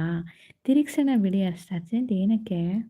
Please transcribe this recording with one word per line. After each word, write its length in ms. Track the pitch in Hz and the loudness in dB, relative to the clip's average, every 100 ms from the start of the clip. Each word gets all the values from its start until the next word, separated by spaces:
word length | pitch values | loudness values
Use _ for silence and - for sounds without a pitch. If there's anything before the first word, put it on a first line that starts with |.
| 165 170 170 - - _ | -2 -4 -6 -14 -20 _
ತಿರುಗ್ಸೋಣ 460 | - 277 294 - 277 240 | 0 2 2 0 2 2
ಬಿಡಿ, 240 | 196 196 185 | 2 2 0
ಅಷ್ಟು 300 | 175 - 175 | -4 -6 -8
ಅರ್ಜೆಂಟ್ 360 | - 226 254 | -4 -2 0
ಏನಕ್ಕೆ? 480 | 190 196 220 220 175 170 202 226 | 0 2 0 0 -2 0 -2 -6